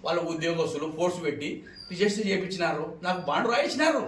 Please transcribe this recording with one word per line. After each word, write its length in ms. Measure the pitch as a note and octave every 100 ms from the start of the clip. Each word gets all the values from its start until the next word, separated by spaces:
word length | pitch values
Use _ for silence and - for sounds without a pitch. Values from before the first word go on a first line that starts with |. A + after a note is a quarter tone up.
| -
వాళ్ళ 140 | E3+ E3
ఉద్యోగస్తులు 540 | D#3+ E3 E3 D3+ D3 D#3 D#3
ఫోర్స్ 220 | F3+ F3 D#3
పెట్టి 220 | C#3 D3 - - - -
రిజిస్టర్ 360 | F3 G#3 A3+ G3
చేయించినారు. 540 | F#3 F3+ E3+ E3 D#3 D#3 - F3+
నాకు 160 | F3 D3+
బాండ్ 180 | D#3+ A3+
రాయించినారు. 500 | A#3+ - B3 D#4+ C#4+